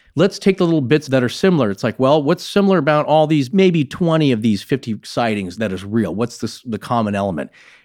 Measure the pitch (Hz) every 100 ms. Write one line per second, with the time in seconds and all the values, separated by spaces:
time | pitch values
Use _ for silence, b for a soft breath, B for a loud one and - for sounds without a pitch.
0 | b - 190 - 196 190 175 160 120 147
1 | 139 131 123 - 196 170 110 98 120 -
2 | 131 156 143 175 - 202 196 185 143 151
3 | 139 156 156 156 123 196 190 170 135 -
4 | 170 160 147 117 113 101 - 131 - 101
5 | - - 117 104 92 87 107 92 98 113
6 | 95 90 120 - 113 - 127 104 - 120
7 | 107 101 101 78 - b b b